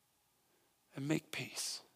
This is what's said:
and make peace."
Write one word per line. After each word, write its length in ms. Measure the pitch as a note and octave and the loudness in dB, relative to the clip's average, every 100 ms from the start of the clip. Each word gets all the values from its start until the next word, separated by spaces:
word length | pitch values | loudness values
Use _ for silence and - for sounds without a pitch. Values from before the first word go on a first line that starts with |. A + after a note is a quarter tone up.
| _ _ _ _ _ - _ _ _ | _ _ _ _ _ -20 _ _ _
and 140 | - C#3 | -4 2
make 240 | D#3 - | 2 2
peace." 480 | - B2 - - - - | -4 -4 -2 -2 -2 -8